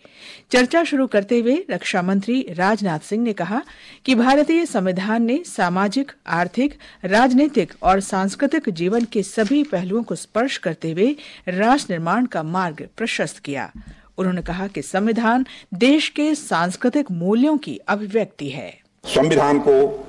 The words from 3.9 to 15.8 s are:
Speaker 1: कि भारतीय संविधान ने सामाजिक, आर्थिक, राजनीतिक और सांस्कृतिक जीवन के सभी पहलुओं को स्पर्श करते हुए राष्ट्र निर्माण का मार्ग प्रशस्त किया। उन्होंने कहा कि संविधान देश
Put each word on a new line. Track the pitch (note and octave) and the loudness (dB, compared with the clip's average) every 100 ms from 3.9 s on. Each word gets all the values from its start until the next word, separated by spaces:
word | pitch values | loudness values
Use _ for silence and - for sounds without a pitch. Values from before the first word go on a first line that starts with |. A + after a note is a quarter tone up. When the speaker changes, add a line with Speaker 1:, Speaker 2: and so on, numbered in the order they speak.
| - - | -8 0
Speaker 1:
कि | A#3+ | 2
भारतीय | B3 C#4 D4 E4 E4+ | 4 4 4 2 0
संविधान | A3 F#3 F3+ G3 A3+ | 0 -2 -2 -2 0
ने | A#3 C#4+ F4 | 0 -2 -4
सामाजिक, | - F3+ F3+ G3+ B3+ C#4 - - | -2 0 2 0 0 -4 -8 -6
आर्थिक, | E3+ F3+ - C#4+ - - - | -2 -2 0 -2 -4 -16 -12
राजनीतिक | F3+ G#3 C4 B3+ D4 B3+ E3 - | 0 4 6 4 4 2 -2 0
और | F3 G3 | 2 2
सांस्कृतिक | G3 F#3+ G3 - C#4 D#4+ B3 | 0 -2 -2 0 0 0 -2
जीवन | D#3+ F3 A#3 A#3 | -2 0 0 0
के | G#3+ | -2
सभी | F#3+ - G#3+ C#4+ | -4 -2 0 2
पहलुओं | D4 F3 F3+ A3 | 0 -2 -2 -4
को | A#3 F3 | -4 -8
स्पर्श | - G#3+ C4 - | -4 -2 -2 -2
करते | F3+ D#3+ E3 | -6 -4 -4
हुए | E3 A#3 D4 - - - | 0 0 0 -8 -12 -6
राष्ट्र | F3+ A3 C#4+ - | 0 2 2 0
निर्माण | E3+ E3 G#3+ B3 | -4 0 0 0
का | F3 | -2
मार्ग | D#3 F#3 F3+ D3 - - | -4 -2 -4 -6 -14 -8
प्रशस्त | A3+ - E3+ - | -6 -4 -6 -6
किया। | - C#3 G2+ - - - _ - | -8 -8 -8 -12 -20 -20 _ -4
उन्होंने | F#3 F3+ | -2 -2
कहा | - F3+ G3 | -6 -6 -6
कि | E3 | -8
संविधान | - F#3+ A3 A3+ A3+ B3+ C4+ - - | -6 -2 0 0 2 2 -2 -8 -14
देश | F3+ | 0